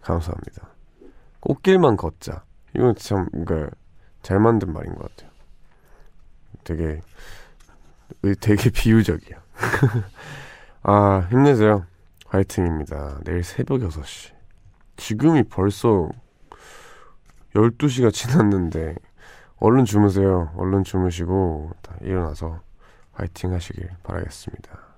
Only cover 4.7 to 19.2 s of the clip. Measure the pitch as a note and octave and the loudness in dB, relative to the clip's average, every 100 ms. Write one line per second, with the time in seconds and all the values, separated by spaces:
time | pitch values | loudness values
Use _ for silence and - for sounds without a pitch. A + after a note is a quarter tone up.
4.7 | D2+ - - - - - _ - - - | -8 -10 -12 -14 -18 -20 _ -20 -20 -20
5.7 | _ _ - - - - - - - - | _ _ -20 -20 -20 -20 -20 -20 -20 -8
6.7 | E2 D#2+ D#2 - - - - - - - | -4 -4 -6 -12 -20 -20 -20 -20 -20 -20
7.7 | - - - _ - G2+ G2 - G#2 A#2 | -20 -20 -20 _ -4 -2 0 2 4 4
8.7 | - A2+ A2 G2+ E2 - - _ - A#2 | 2 4 4 4 -2 -6 -20 _ -8 -4
9.7 | - C3 A2+ G2 - - - - - - | 2 2 0 -6 -14 -20 -18 -20 -20 -20
10.7 | - - G2+ G2+ F#2+ F2 A#2+ C#3+ B2+ G#2+ | -6 2 4 6 4 2 4 4 6 4
11.7 | G#2 F2 _ _ _ - F#2+ G2 - F2 | 2 -2 _ _ _ -4 -2 0 0 -2
12.7 | D#2 D2 D2 D2 C#2 E2 F2 F2 - B2 | -2 -6 -10 -10 -10 -6 -6 -6 -6 -4
13.7 | C3+ G#2 D#2 D2 - - - - _ - | -2 -4 -8 -14 -18 -20 -20 -20 _ -20
14.7 | _ _ - - A2 C#3+ D#3+ A2+ - G2 | _ _ -18 -8 0 2 4 0 0 -2
15.7 | G2+ A#2 G2+ D#2 - - _ _ - - | 0 2 2 0 -8 -18 _ _ -20 -20
16.7 | - - - - - _ - - G2+ A2+ | -20 -20 -20 -20 -20 _ -20 -6 2 2
17.7 | A#2 D3 B2+ A#2+ G2+ A#2+ C#3+ G#2 G2 E2+ | 2 -2 2 0 0 0 2 2 2 -2
18.7 | E2 D#2+ D2+ - _ | -6 -8 -10 -16 _